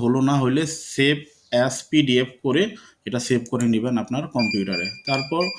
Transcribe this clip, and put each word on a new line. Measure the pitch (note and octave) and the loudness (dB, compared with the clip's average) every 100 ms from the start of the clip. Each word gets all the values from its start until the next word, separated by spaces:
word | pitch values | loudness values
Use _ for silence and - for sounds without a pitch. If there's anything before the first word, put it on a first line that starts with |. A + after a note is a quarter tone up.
হলো, | A#2+ C3 C3+ | 2 2 2
না | C#3 | 2
হইলে | C3 C3+ D#3 - - | 2 0 -2 -6 -8
save | - C#3 D3 D3 _ _ A#2+ | 0 2 2 -2 _ _ 2
as | C3 - - | 2 -2 -2
পিডিএফ | D#3 C#3 B2 B2+ - | 2 4 2 0 -2
করে | C#3 C3+ G#3+ - - _ - | -2 0 0 -4 -20 _ -6
এটা | A#2+ | -4
সেভ | - B2 A#2+ | 0 0 0
করে | B2+ A#2 | -2 2
নেবেন | A2 A#2+ A#2+ | 2 0 -2
আপনার | A2 B2+ E3 C3 | -4 -6 -6 -2
কম্পিউটারে। | A2 G#2 G2 F#2+ G2+ - - | -2 -2 -2 -4 -6 -8 -6
তারপর | C3+ C3+ E3 F3+ | -4 -2 -2 -4